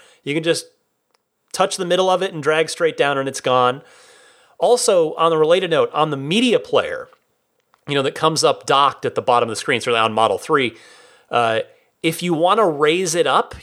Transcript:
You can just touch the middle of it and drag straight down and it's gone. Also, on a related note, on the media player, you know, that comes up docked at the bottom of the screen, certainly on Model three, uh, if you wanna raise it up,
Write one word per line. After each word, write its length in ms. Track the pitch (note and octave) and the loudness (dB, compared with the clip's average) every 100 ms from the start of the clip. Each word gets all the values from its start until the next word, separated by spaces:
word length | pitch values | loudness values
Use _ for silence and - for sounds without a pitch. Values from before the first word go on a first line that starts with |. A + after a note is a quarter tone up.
| - _ | -20 _
You 120 | C#3+ D3+ | -6 -4
can 80 | |
just 240 | E3 D#3 - _ _ _ _ _ _ _ _ | -2 -4 -6 _ _ _ _ _ _ _ _
touch 260 | - F#3+ - | -2 -2 -2
the 80 | F3+ | -2
middle 240 | F3+ F#3+ | 0 2
of 120 | F#3 | 0
it 120 | F#3+ | -2
and 100 | E3 | -4
drag 260 | C#3+ D#3 D#3+ | -2 0 -2
straight 260 | - E3 - | -2 -2 0
down 220 | C#3+ C#3 | 0 0
and 100 | C3+ | -4
it's 140 | C3 | -6
gone. 400 | C3+ B2+ B2 C#3 - - - - - _ _ - | 0 2 2 0 -12 -20 -20 -20 -20 _ _ -2
Also, 560 | F3+ A#3+ A#3+ F#3 D#3+ - | 2 2 4 2 2 0
on 180 | E3 | 2
a 40 | D#3+ | 2
related 340 | D#3 F3+ F#3 | 4 2 2
note, 200 | D#3 A#2+ | 0 0
on 200 | D3 D#3 | 0 -2
the 60 | C#3 | -2
media 420 | C#3 G3+ B3 F3+ | -2 0 2 0
player, 500 | - C3+ D#2+ E2 - _ _ _ _ _ _ _ - | 0 -2 -2 -8 -12 _ _ _ _ _ _ _ -4
you 80 | C#3 | -2
know, 80 | |
that 120 | C3+ - | -2 0
comes 280 | D#3 D#3 | -2 0
up 220 | D#3 C3+ - | 0 -2 0
docked 400 | C#3 C#3 - B2+ | 2 2 0 -6
at 100 | - | -4
the 60 | |
bottom 280 | - A#2+ A#2 | 0 0 0
of 20 | |
the 40 | G#2+ | -4
screen, 260 | - A#2+ | -4 -2
certainly 180 | B2+ A#2 | 0 0
on 140 | A2+ | 0
Model 240 | A2 A2 G#2+ | 2 0 0
three, 400 | - D3+ A#2+ - - - - _ - | -2 -2 -2 -8 -20 -20 -20 _ -4
uh, 320 | A#2+ A2+ A2 - _ _ _ | 0 0 -2 -6 _ _ _
if 200 | E3+ D#3+ | -6 -4
you 100 | F3 | -4
wanna 340 | D#3 F3 G#3+ G3 | 0 2 2 2
raise 480 | C#3+ D3+ E3+ F#3 E3+ | 2 0 0 -2 0
it 120 | C#3+ | 2
up, 280 | D3+ D#4 - | 0 -2 -8